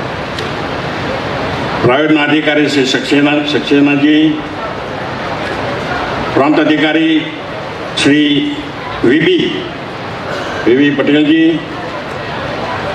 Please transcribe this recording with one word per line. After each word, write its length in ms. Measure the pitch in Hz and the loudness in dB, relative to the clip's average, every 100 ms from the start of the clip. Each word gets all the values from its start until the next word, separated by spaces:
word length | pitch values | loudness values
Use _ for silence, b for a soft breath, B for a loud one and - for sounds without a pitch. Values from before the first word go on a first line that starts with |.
| - - - - - - - - - - - 539 - - - - - - | -6 -6 -6 -6 -6 -6 -6 -6 -6 -6 -4 -4 -4 -4 -4 -4 -4 0
પ્રયોજન 360 | - 131 156 151 | 2 2 4 2
અધિકારી 480 | 143 151 151 147 143 | 2 2 2 2 2
શ્રી 160 | 143 127 | 2 2
સક્સેના, 460 | 131 - 143 147 | 0 2 2 4
સક્સેનાજી, 1080 | 151 - 123 - 143 143 143 147 151 156 151 - - - - - - - - - - - - - - - - - - - | 2 0 -2 2 4 4 4 4 6 4 2 -4 -6 -6 -6 -8 -8 -6 -6 -6 -6 -6 -4 -4 -4 -4 -4 -4 -4 -2
પ્રાંત 260 | - 139 151 | 0 2 4
અધિકારી 680 | 147 151 151 156 160 156 156 - - - - - - - | 4 2 2 2 2 2 0 -6 -8 -8 -8 -8 -6 0
શ્રી 520 | 143 147 147 143 147 143 - - - - | 4 4 4 2 0 -2 -6 -8 -8 0
વી 160 | - 147 | 4 4
બી, 460 | 165 - 120 98 - - - - - - - - - - - | 4 4 2 -2 -6 -8 -10 -10 -10 -8 -8 -6 -6 -2 2
વી 120 | 131 | 4
બી 120 | 143 | 4
પટેલજી, 680 | 139 139 147 147 160 160 160 - - - - - - - - - - - - - | 2 2 4 4 4 4 2 -2 -8 -8 -8 -8 -8 -8 -6 -6 -6 -6 -4 -4